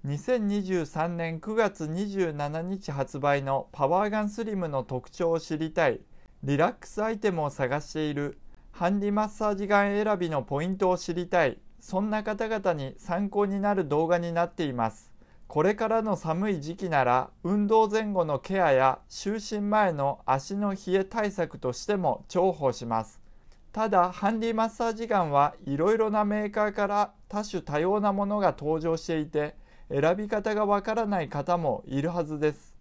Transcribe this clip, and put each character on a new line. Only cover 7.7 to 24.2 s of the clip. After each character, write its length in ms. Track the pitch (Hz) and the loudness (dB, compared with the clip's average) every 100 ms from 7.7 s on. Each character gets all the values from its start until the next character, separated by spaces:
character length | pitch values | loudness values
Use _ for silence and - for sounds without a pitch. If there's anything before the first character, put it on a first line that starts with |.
| 143 | 0
し 120 | - | -2
て 120 | 156 151 | -2 -2
い 60 | |
る、 240 | 143 143 - - - - | -2 -4 -6 -18 -20 -20
ハ 200 | - 180 | -2 0
ン 100 | 202 | 2
デ 80 | 202 | 2
ィ 40 | |
マ 120 | 202 | 0
ッ 40 | 214 | -2
サ 200 | - 214 | -2 -2
ー 80 | 196 | 0
ジ 100 | 202 | 2
ガ 160 | 208 | 4
ン 180 | 202 202 | 4 2
選 160 | 214 202 | 0 0
び 140 | 175 | 0
の 140 | 147 | -2
ポ 180 | 110 143 | -2 -4
イ 60 | 175 | -2
ン 80 | 190 | 2
ト 140 | 190 | 2
を 60 | 180 | 2
知 160 | - | -2
り 140 | 170 175 | -4 0
た 200 | 180 143 | 2 2
い、 120 | - - - | 0 -16 -20
そ 200 | - 185 | -6 -4
ん 80 | 208 | -2
な 140 | 214 | -2
方 240 | 214 214 220 | -4 -4 -2
々 260 | 220 190 | 0 0
に 220 | 160 135 - | 0 -4 -10
参 300 | - 175 202 | -4 -2 0
考 180 | 202 202 | 0 0
に 120 | 196 | 0
な 160 | 202 | 0
る 140 | 196 151 | 0 0
動 180 | 147 165 | 0 2
画 120 | 175 | 0
に 140 | 170 | 0
な 120 | 170 | -2
っ 100 | 170 | -2
て 80 | - | -2
い 100 | 151 | -4
ま 200 | 123 113 | 0 -2
す。 200 | - - - - - - | -2 -20 -20 -20 -20 -4
こ 140 | 151 | 2
れ 120 | 175 | 2
か 140 | 208 220 | 2 0
ら 140 | 226 | 0
の 120 | 214 | 0
寒 360 | 180 160 165 208 | -2 -2 -2 0
い 100 | 180 | -2
時 160 | 147 180 | -6 -6
期 140 | 185 | 0
な 140 | 143 | 2
ら、 260 | 123 127 131 - | 4 2 0 -6
運 240 | 170 208 208 | -2 0 4
動 220 | 220 214 | 4 4
前 200 | 214 214 | 0 0
後 180 | 190 160 | 0 0
の 120 | 139 | -2
ケ 220 | - 190 | -2 2
ア 100 | 165 | 4
や 280 | 131 131 - - | 6 4 2 -8
就 320 | - 196 214 208 208 | -8 -4 -4 -4 -4
寝 100 | 208 | 0
前 280 | 214 196 | 2 2
の 260 | 151 139 139 - | 2 -2 -2 0
足 300 | 135 - 196 | 0 0 -4
の 160 | 208 | -2
冷 60 | 190 - | -4 0
え 160 | 190 190 | 0 2
対 260 | 233 208 | -2 -2
策 260 | 196 160 - | -2 -4 -2
と 140 | 127 | -6
し 140 | 120 - | -4 -2
て 100 | 208 | 0
も 300 | 160 117 - | 0 -2 -2
重 240 | 180 185 | 2 2
宝 220 | 156 139 | 2 -2
し 100 | - | -2
ま 220 | 117 113 110 | -2 -2 -2
す。 120 | - - - - - - | -14 -20 -20 -20 -20 -12
た 160 | 214 220 | -4 2
だ、 240 | 196 175 | 4 4
ハ 160 | 180 | 2